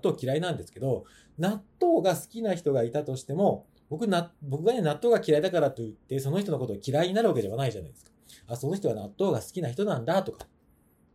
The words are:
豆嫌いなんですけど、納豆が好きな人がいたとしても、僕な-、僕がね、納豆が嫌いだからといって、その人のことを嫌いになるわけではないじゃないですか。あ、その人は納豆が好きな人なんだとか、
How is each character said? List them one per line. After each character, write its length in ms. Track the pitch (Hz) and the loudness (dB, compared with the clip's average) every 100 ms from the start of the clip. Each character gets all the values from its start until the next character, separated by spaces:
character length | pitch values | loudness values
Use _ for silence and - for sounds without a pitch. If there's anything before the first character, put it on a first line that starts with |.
豆 140 | 190 - | 0 -2
嫌 140 | 127 | -2
い 60 | 147 | -2
な 100 | 180 | -2
ん 60 | - | -4
で 100 | - | -8
す 60 | |
け 80 | 95 | -6
ど、 240 | 131 117 - - _ - | -2 -2 -4 -20 _ -4
納 240 | 185 208 - - | -2 -2 -6 0
豆 220 | 349 330 | 4 4
が 140 | 185 180 | 4 0
好 100 | - | -4
き 160 | 226 | -4
な 140 | 220 170 | -2 0
人 160 | 147 | 0
が 100 | 135 | 2
い 80 | 117 | 0
た 140 | 151 | -2
と 100 | 147 | -4
し 80 | 131 | -8
て 120 | - | -4
も、 340 | 151 196 107 - _ - | 2 2 2 -6 _ -10
僕 200 | 147 226 | -4 0
な-、 240 | 180 - - | 0 -2 -10
僕 220 | 143 143 | -6 0
が 80 | 190 | 2
ね、 80 | 247 | 2
納 180 | 160 147 | 2 2
豆 160 | 240 220 | 4 4
が 60 | |
嫌 140 | - 151 | 4 4
い 40 | |
だ 100 | 185 | 4
か 80 | 175 | 2
ら 100 | 143 | 2
と 120 | - | 0
い 80 | 113 | -10
っ 20 | |
て、 260 | - - 135 | -10 -6 -4
そ 140 | 135 | -2
の 80 | 180 | -2
人 100 | 202 | 0
の 80 | 139 | -2
こ 80 | 123 | -4
と 60 | |
を 40 | 101 | -6
嫌 200 | - 143 | -2 0
い 40 | 180 | 2
に 60 | |
な 80 | 202 | 4
る 60 | 226 | 4
わ 60 | 131 | 2
け 60 | |
で 60 | 101 | 0
は 80 | 117 | -2
な 120 | 131 | -2
い 20 | |
じ 80 | 104 | -4
ゃ 40 | |
な 40 | 76 | -10
い 40 | |
で 40 | - | -18
す 80 | |
か。 60 | - _ - - - | -20 _ -20 -20 -12
あ、 100 | 127 | -6
そ 120 | 135 | -4
の 60 | |
人 140 | 196 185 | 0 0
は 60 | |
納 160 | 107 98 - | -2 -6 -2
豆 140 | 196 | 0
が 80 | 120 | 0
好 120 | - | -4
き 100 | 180 | -6
な 80 | 127 | -4
人 160 | 123 208 | -2 -2
な 120 | 139 | -2
ん 60 | |
だ 180 | 117 277 | 0 0
と 100 | - | 0
か、 140 | - - _ _ _ _ _ _ | -8 -14 _ _ _ _ _ _